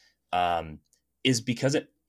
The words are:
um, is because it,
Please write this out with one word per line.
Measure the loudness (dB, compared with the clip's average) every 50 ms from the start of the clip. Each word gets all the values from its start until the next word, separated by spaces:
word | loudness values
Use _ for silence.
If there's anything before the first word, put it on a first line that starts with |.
| _ _ _ _ _ _
um, | -2 0 0 2 0 -2 -4 -6 -10 -16 _ _ _ _ _ _ _ _ 0
is | 0 0 0
because | 0 -4 -2 0 0 0 0
it, | 0 -2 -6 _ _ _